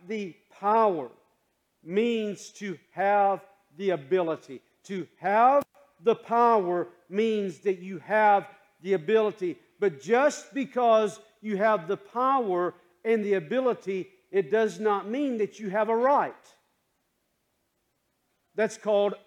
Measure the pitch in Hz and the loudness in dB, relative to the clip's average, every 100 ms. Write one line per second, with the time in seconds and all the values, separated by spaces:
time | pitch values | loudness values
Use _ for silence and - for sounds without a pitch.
0 | 175 214 196 - _ - 202 226 214 165 | -10 -8 -10 -14 _ -6 0 4 2 0
1 | 123 - _ _ _ _ _ _ 156 190 | -8 -14 _ _ _ _ _ _ -4 0
2 | 233 226 214 185 - - 202 160 _ 165 | 0 -2 -4 -8 -16 -14 -12 -12 _ -2
3 | 196 202 196 190 - _ _ 151 196 165 | 2 4 2 0 -8 _ _ -6 -2 -2
4 | 135 185 165 147 - 127 _ _ - 196 | 0 0 0 -4 -10 -20 _ _ -10 -10
5 | - _ 180 214 247 285 262 _ _ _ | -10 _ 0 4 4 4 0 _ _ _
6 | 170 214 - 233 240 220 175 175 170 _ | -2 0 0 2 4 4 2 -2 -4 _
7 | - 196 226 214 196 165 202 185 185 180 | -8 -2 0 0 -4 -4 -4 -4 -6 -12
8 | 156 214 214 202 - - _ _ 175 185 | -2 2 4 4 0 -18 _ _ -2 -2
9 | 151 220 214 - 180 - _ - 202 139 | 2 2 2 -2 -8 -8 _ -4 -4 -4
10 | 156 233 294 - - 269 247 240 240 220 | 0 2 2 0 -10 -8 -6 0 4 4
11 | 214 - - _ 214 196 220 208 165 196 | 2 -6 -20 _ -6 0 2 0 -2 -8
12 | - 233 262 269 220 180 175 - _ _ | -8 -2 0 0 0 -2 -2 -6 _ _
13 | 226 226 202 190 151 240 262 220 190 190 | -2 0 0 -2 -2 -2 0 -2 -6 -8
14 | 165 _ - 196 170 214 220 175 214 202 | -8 _ -4 -2 0 0 0 -2 -2 -2
15 | 190 254 285 233 196 - 208 202 220 226 | -4 -4 -2 -2 -6 -6 -6 -2 0 2
16 | 254 277 151 - _ _ _ _ _ _ | 2 2 0 -6 _ _ _ _ _ _
17 | _ _ _ _ _ _ _ _ _ _ | _ _ _ _ _ _ _ _ _ _
18 | _ _ _ _ _ - 220 - 208 202 | _ _ _ _ _ -4 -4 -4 -2 0
19 | 202 - | 0 -4